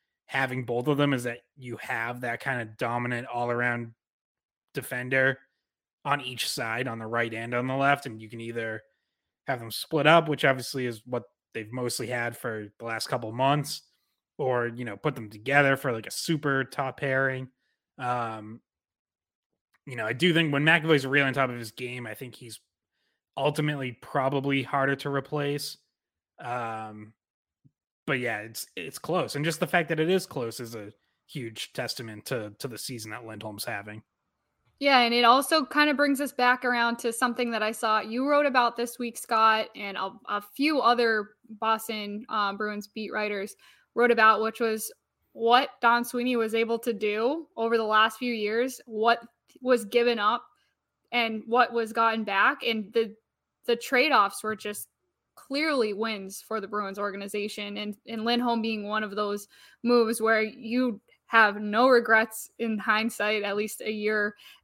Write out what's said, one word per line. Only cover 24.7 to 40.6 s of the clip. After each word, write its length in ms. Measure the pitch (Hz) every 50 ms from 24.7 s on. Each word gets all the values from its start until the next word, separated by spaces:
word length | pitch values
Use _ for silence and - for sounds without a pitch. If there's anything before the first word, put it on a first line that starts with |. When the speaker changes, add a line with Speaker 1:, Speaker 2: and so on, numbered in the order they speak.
| - 139 135 139 139 135
Speaker 1:
to 120 | - 147
replace. 680 | 139 139 135 - 151 147 143 143 143 143 - - - _ _ _ _ _ _ _ _ _ _ _ _ -
Um, 760 | - 120 120 123 117 113 110 110 110 107 107 107 104 107 _ _ _ _ _ _ _ _ _ _ _ _ _ _ _ _ _ _ - -
but 120 | 139 127
yeah, 200 | 123 117 110 104
it's, 280 | 107 113 117 - - - -
it's 240 | - 170 147 - -
close. 360 | - - 165 185 135 107 -
And 100 | 143 151
just 140 | 165 156 -
the 80 | 180 147
fact 220 | - 175 165 147
that 100 | 170 156
it 100 | 160 165
is 160 | 190 190 -
close 340 | - - 139 120 113 113 -
is 160 | 123 113 120
a 160 | 110 104 104 - _ _ _ _ _ _ _
huge 460 | - 147 120 110 107 110 - - -
testament 520 | - 123 117 - - 120 113 107 104 -
to, 280 | - 135 120 107 104 104 -
to 80 | - 135
the 100 | - 104
season 340 | - - 127 113 107 107
that 140 | 107 120 120
Lindholm's 380 | 113 110 104 110 110 104 98 -
having. 400 | 120 110 101 104 107 107 110 - _ _ _ _ _ _ _ _ _ _ _ _ _ _ -
Speaker 2:
Yeah, 200 | 277 285 277 247
and 120 | 240 233 233
it 100 | 240 240
also 400 | 233 247 269 269 - 330 320 262
kind 280 | - - 294 294 302
of 60 | 285 254
brings 220 | 294 285 285 254
us 120 | 285 269
back 340 | - - 247 247 254 254 254
around 320 | 247 247 240 233 233 233 233
to 140 | - 233 226
something 380 | - 254 240 233 254 247 233
that 100 | 233 214
I 100 | 214 214
saw 280 | 226 - - 220 214 214
you 280 | - 220 226 247 269 285
wrote 200 | 294 285 294 277
about 280 | 254 254 240 - -
this 220 | - 240 240 - -
week, 200 | 247 233 226 -
Scott, 500 | - - 233 220 220 220 220 220 214 - -
and 200 | 196 202 202 196
a, 160 | 214 208 196 - 226 - -
a 140 | 208 202
few 400 | 202 - - -